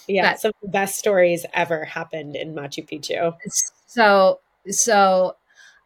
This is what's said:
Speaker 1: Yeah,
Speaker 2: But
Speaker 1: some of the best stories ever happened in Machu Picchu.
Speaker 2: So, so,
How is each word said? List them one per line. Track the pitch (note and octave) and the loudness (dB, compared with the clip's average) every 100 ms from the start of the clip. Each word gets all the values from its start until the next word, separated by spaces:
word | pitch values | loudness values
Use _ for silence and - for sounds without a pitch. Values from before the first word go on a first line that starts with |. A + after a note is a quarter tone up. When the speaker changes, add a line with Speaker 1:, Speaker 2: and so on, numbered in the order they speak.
| - | -4
Speaker 1:
Yeah, | G3 F3+ | 0 0
Speaker 2:
But | F3 | 0
Speaker 1:
some | A3 | -4
of | - | -4
the | G3 | -6
best | G3+ G3 - | -4 -2 -2
stories | A3 F#3+ F3+ E3+ - | 0 4 4 2 -4
ever | E3+ E3+ D#3+ D#3 | -4 -2 -4 -6
happened | E3 E3 D#3+ D3 D3 | -10 -10 -10 -10 -10
in | D3+ D#3 | -10 -10
Machu | C#3+ - D#3 | -12 -12 -12
Picchu. | D#3 - - E3+ E3 G3+ - - - _ | -12 -6 -4 -4 -4 -6 -6 -6 -10 _
Speaker 2:
So, | A#3+ G#3+ G3 F#3+ F#3 _ _ F3+ | 2 4 6 4 2 _ _ -6
so, | G3+ - G#3 F#3+ F#3 F#3 - _ _ - _ | -2 2 4 4 4 0 -4 _ _ -20 _